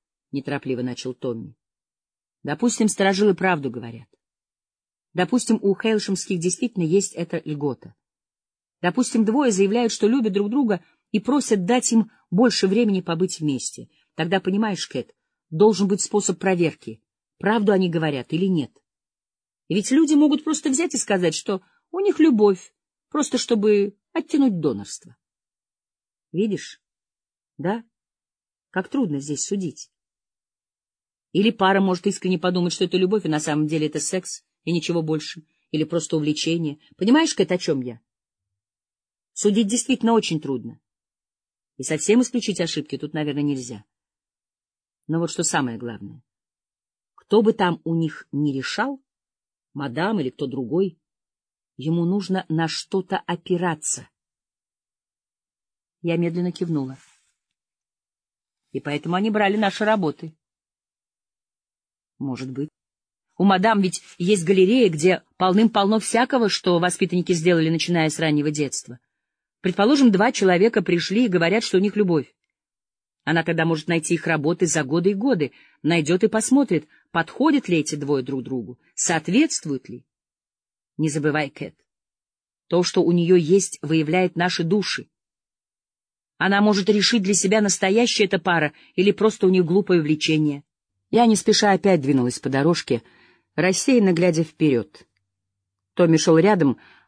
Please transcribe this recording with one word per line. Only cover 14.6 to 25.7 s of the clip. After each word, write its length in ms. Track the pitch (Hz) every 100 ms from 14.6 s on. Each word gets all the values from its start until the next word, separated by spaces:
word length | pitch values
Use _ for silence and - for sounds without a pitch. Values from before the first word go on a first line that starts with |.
| 220 185 -
Кэт, 280 | 135 - _ _ _ _
должен 380 | 156 208 180 196
быть 140 | 196
способ 360 | - 208 - 175
проверки, 640 | 190 185 165 - - 110 _ _ _ _
правду 320 | 190 226 208
они 180 | 196 185
говорят 420 | 165 160 139 -
или 140 | 160 190
нет. 260 | 175 123 _ _ _ _ _ _ _ _ _ _
И 40 |
ведь 160 | 180 -
люди 240 | 269 302
могут 300 | 294 302 294
просто 260 | - 311 302
взять 240 | 262 339
и 40 | 254
сказать, 360 | - 196 175
что 280 | 160 - 190 - _ _
у 80 | 349
них 200 | 403 -
любовь, 560 | 320 226 208 190 - _ _ _ _
просто 300 | 294 294 247
чтобы 580 | - 233 214 208 202 - _
оттянуть 460 | 330 339 302 269 180
донорство. 580 | 151 104 101 - - 117 _ _ _ _ _